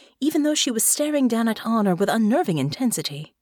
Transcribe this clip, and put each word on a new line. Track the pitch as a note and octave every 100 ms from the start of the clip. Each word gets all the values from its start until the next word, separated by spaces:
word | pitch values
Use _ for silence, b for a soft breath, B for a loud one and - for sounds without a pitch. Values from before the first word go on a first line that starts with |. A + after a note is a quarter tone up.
| B B
even | C#4+ D#4+
though | D4 D4+
she | -
was | A#3 -
staring | - D4 D4 B3+
down | A3+ A3+
at | G#3+ -
Honor | A3+ G3+ F3
with | G3+
unnerving | A3 G#3+ C4+ D4+ D#3
intensity. | C3+ - B3+ A3 D3+ C#3 D3+ _